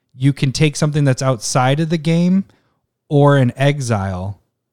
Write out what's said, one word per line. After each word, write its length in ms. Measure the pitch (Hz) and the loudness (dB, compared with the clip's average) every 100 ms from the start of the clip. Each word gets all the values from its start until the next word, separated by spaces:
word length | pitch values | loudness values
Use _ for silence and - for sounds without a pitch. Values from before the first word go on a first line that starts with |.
| _ | _
you 180 | 123 135 | -2 -2
can 180 | 139 139 | 0 -2
take 220 | - 156 143 | 0 -2 0
something 280 | 151 147 | -2 0
that's 180 | 139 127 | 0 0
outside 560 | 135 127 - 139 127 143 | -2 -4 -2 0 0 0
of 100 | 160 | -2
the 80 | 170 | -4
game 460 | 156 165 175 190 - _ _ _ _ _ - | -2 0 2 0 -2 _ _ _ _ _ -2
or 280 | 143 143 143 | 4 4 4
an 140 | 123 - | 2 0
exile, 840 | 139 147 120 107 95 90 95 98 _ _ _ | -2 0 -2 -2 -2 -6 -8 -12 _ _ _